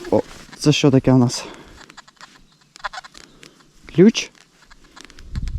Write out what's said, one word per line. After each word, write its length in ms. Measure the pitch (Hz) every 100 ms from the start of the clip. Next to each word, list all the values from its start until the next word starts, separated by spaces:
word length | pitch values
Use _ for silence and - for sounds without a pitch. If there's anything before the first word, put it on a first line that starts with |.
| 349
О, 100 | 107 - - - -
це 140 | 151
що 200 | 143 147
таке 220 | 131 131
у 40 | 131
нас? 280 | 123 - - - - - - - - _ - _ _ _ _ - - - - - - - - _ _ _ - 143
Ключ? 360 | 202 - - _ _ _ _ - _ - - - - - -